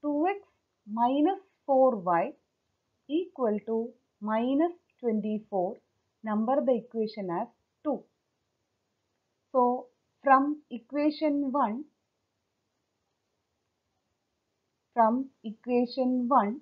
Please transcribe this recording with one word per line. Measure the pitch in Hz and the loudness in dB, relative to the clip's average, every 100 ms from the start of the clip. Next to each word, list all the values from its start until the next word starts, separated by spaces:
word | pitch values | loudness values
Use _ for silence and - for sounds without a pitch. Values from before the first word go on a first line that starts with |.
Two | 294 294 339 | -2 0 0
x | 403 - _ _ _ - | -2 -10 _ _ _ -12
minus | 214 240 277 302 381 - _ - | -2 0 2 2 0 -8 _ 0
four | 262 262 226 | 4 4 2
y | 175 170 208 - _ _ _ _ _ _ _ | 0 0 0 -6 _ _ _ _ _ _ _
equal | 294 370 - 247 208 208 | -4 -4 -4 -2 -2 -2
to | 226 233 - _ _ | -4 -4 -10 _ _
minus | 208 220 240 277 339 349 _ _ | -4 -2 0 0 0 -2 _ _
twenty-four. | 240 220 208 214 214 196 180 233 _ _ _ _ | -4 -2 -2 -6 -4 -4 -4 -6 _ _ _ _
Number | 220 214 220 277 240 | -4 -2 0 0 2
the | 240 | -2
equation | 226 226 214 220 190 | -2 -6 -6 -6 -6
as | 170 240 _ _ _ | -4 -6 _ _ _
two. | 311 240 - _ _ _ _ _ _ _ _ _ _ _ _ _ _ | -6 -6 -8 _ _ _ _ _ _ _ _ _ _ _ _ _ _
So | 262 247 254 - _ _ _ | 2 2 0 -8 _ _ _
from | 277 269 285 302 _ | 4 4 4 -4 _
equation | 240 - 285 294 294 311 285 285 | -16 -8 -2 0 0 0 0 -2
one, | 262 240 226 - _ _ _ _ _ _ _ _ _ _ _ _ _ _ _ _ _ _ _ _ _ _ _ _ _ _ _ _ _ _ | 0 -2 -2 -10 _ _ _ _ _ _ _ _ _ _ _ _ _ _ _ _ _ _ _ _ _ _ _ _ _ _ _ _ _ _
from | - 226 240 269 _ | 2 2 2 -4 _
equation | 240 214 - 247 247 247 254 254 240 | -14 -14 -2 0 0 -2 -2 0 2
one | 262 202 262 | 2 2 -4